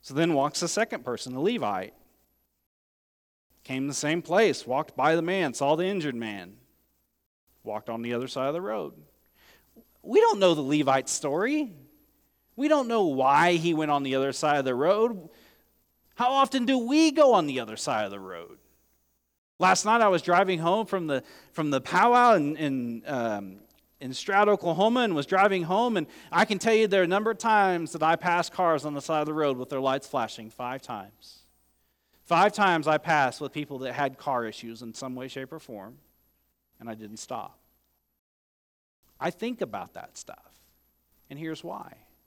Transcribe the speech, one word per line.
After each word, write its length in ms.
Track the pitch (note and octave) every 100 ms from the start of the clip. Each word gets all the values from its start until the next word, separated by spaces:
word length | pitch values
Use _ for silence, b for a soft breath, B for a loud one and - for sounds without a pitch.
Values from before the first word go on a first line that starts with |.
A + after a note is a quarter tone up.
So 120 | -
then 200 | C#3 E3
walks 280 | D3 C#3+ -
the 60 | E3+
second 360 | - A3 F#3+
person, 300 | C3 A#2 -
the 60 | B2+
Levite. 540 | F3 A#3+ A2+ F#2+ F#2+ _ _ _ _ _ _ _ _ _ _ _ _ _ _ _ _ _
Came 240 | - C3 C#3
the 60 |
same 280 | C3+ D3+ E3+
place, 440 | D#3+ F3+ A3 C3+ -
walked 300 | B2+ D#3 -
by 200 | D3 E3
the 60 |
man, 320 | E3 F#3+ D#3
saw 220 | A2+ C#3 D#3+
the 100 | F#3
injured 300 | G3+ D3+ A#2+
man, 400 | A2+ G2+ F2+ A2 _ _ _ _ _ _ _ _ _ _
walked 260 | A2 G#2+ -
on 120 | A#2
the 120 | A#2
other 140 | A#2+ B2+
side 200 | C3+ C3
of 60 |
the 80 | D#3+
road. 320 | G3 G#3+ D2 - D3+ _ _ b b b b _ _ _
We 180 | - C4+
don't 200 | A4+ D4
know 160 | F#3+ D#3
the 60 |
Levite's 500 | C3+ D3+ C#3 C3+ B2+
story. 600 | - D3 D3 A3+ D4+ C4+ D3+ - _ _ _ _ _ _ -
We 120 | D4
don't 200 | D4+ A#3+
know 180 | A#3 F#3
why 480 | C3 C3 C#3+ E3+
he 220 | E3+ E3+ D#3
went 160 | D#3
on 100 | C#3+
the 140 | C#3 C3
other 160 | C3+
side 260 | B2 D3+ D3
of 80 | C3
the 80 |
road. 560 | B2 D3+ G#3 A#3 G#3 D#3+ b b b b _ _ _ _ -
How 160 | B3
often 340 | C4+ C4+ C4+ A#3+
do 140 | C4
we 320 | A#3 D4 D#4+
go 220 | D4 C#4+
on 120 | G#3+ D3+
the 140 | B2+
other 180 | A2+ G#2+
side 280 | - A#2 G#2
of 60 |
the 80 | G2+
road? 380 | F#2+ F2 E2 - _ _ _ _ _ _ _ _ _ _
Last 240 | F3+ F#3+ G#3+
night 160 | A#3
I 60 | G#3+
was 160 | F3
driving 340 | E3+ F3 F#3+ F3
home 300 | E3 G3+ A3
from 180 | F#3+ D#3+
the, 180 | C3+ B B B
from 180 | - D3+
the 100 | C3+
powwow 540 | - F3+ A3+ A#3+ B3
in, 240 | G3+ C#3+ D3+
in, 460 | D3+ C3+ A#2+ A#2 C3
um, 520 | C#3 A#2 G#2 G2 F#2+ _ _ _ _
in 120 | C3
Stroud, 380 | C3 - G3 G#3
Oklahoma, 520 | G3+ F3 D#3+ G#3+ B3
and 120 | A#3
was 140 | D#3 C#3+
driving 340 | F#3+ G3+ F#3+
home, 360 | E3 F#3+ A#3+ G#3
and 100 | D3+ B B
I 140 | E3+ G#3
can 120 | G3+
tell 160 | A3+
you 140 | A3 A3
there 140 | G3
are 20 |
a 40 | F3
number 220 | F#3+ G#3+
of 80 | A3
times 540 | A#3 G#3+ G3 F3 D#3+
that 100 | D#3+
I 140 | D#3 E3
passed 380 | F3+ F3 E3
cars 320 | - F3 D#3 D3+
on 100 | D3
the 60 |
side 180 | C#3 D#3
of 80 | D3+
the 80 | D#3
road 220 | D3 C3
with 120 | B2+
their 100 | C3+
lights 280 | C3 C3+ -
flashing 420 | C#3 A2+ - A2
five 320 | - B2 C3
times. 640 | - A2 F#2+ _ - - _ _ _ _ _ _ _ _
Five 300 | _ E3 G3+
times 340 | G#3 G3 E3+ D3
I 100 | D#3
passed 420 | E3 D3+ C3+ -
with 140 | C#3+
people 240 | D#3 C#3+ C#3
that 140 | C3
had 240 | B2 C#3 C3
car 300 | - B2+ A2+
issues 340 | G#2+ A#2 A2+
in 140 | A#2+ A2
some 180 | C3
way, 140 | B2+ B2+
shape, 260 | C3+ C3
or 60 | D#3+
form, 380 | - G#2+ G2 C#3 _ _ _ _ _ _ _ _
and 100 | A#2
I 60 | A2+
didn't 220 | G#2+ A2
stop. 420 | - A#2 - _ _ _ _ _ _ _ _ _ _ _ _ _ _ _ _ _
I 100 | E3
think 320 | - A#3 B3
about 320 | C#3+ G2+ -
that 240 | - - -
stuff, 340 | - - _ _ _ _ _ _ _ _ _
and 80 | C#3+
here's 260 | D#3+ D#3
why. 340 | E3+ - - - _ _